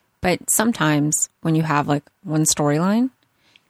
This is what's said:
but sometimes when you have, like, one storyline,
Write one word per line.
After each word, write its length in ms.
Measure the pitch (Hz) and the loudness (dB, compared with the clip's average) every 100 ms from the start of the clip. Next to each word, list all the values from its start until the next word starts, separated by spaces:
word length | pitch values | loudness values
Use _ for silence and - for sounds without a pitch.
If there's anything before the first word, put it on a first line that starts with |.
| _ _ | _ _
but 280 | 185 175 - | -2 -2 -2
sometimes 800 | - 220 233 156 151 147 160 - _ | -2 0 0 0 2 0 -2 -4 _
when 140 | 165 160 | -2 0
you 80 | |
have, 240 | 160 147 139 | 0 0 0
like, 160 | 147 - _ | -2 -4 _
one 200 | - 156 156 | -4 -2 0
storyline, 640 | - 147 147 180 214 262 - _ _ _ _ | 0 0 2 0 0 -2 -4 _ _ _ _